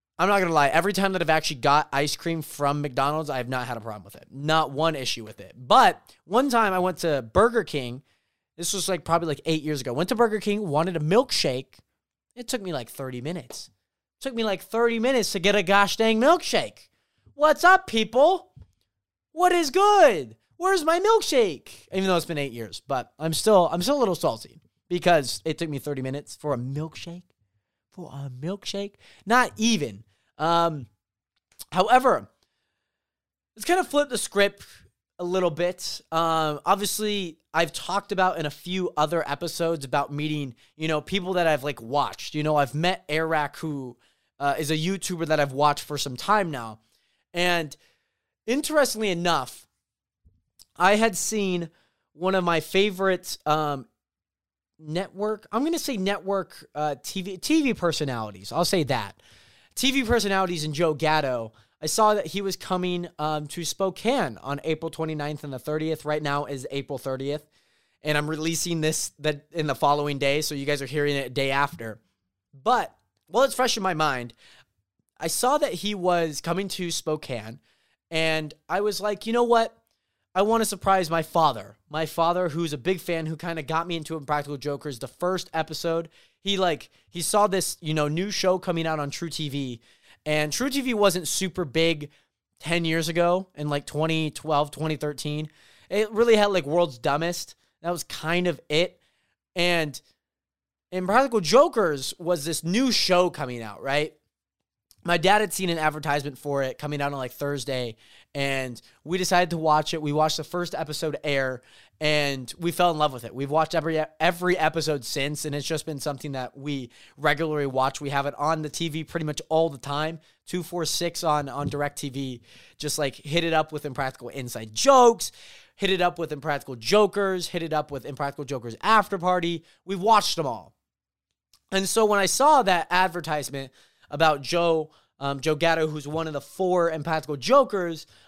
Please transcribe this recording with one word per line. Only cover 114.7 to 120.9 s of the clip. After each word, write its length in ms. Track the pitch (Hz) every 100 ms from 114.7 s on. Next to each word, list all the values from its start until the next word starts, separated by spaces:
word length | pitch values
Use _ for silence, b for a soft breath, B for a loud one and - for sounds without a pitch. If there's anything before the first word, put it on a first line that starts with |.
| 160 151 143
since, 400 | 117 143 143 151
and 100 | 156
it's 120 | 143 -
just 200 | 156 -
been 140 | 143
something 320 | 151 135 151
that 260 | 135 123 -
we 320 | 139 139 120 B B -
regularly 500 | 147 147 160 151 139
watch. 340 | 127 131 -
We 100 | 143
have 160 | 143 139
it 80 | -
on 260 | 147 160
the 60 | 151
T 200 | - 165
V 160 | 156
pretty 200 | 156 170
much 160 | 156 147 -
all 220 | 160 165
the 80 | 139
time. 400 | 143 143 156 165 b b -
Two 160 | 180
four 220 | 170 175
six 400 | 156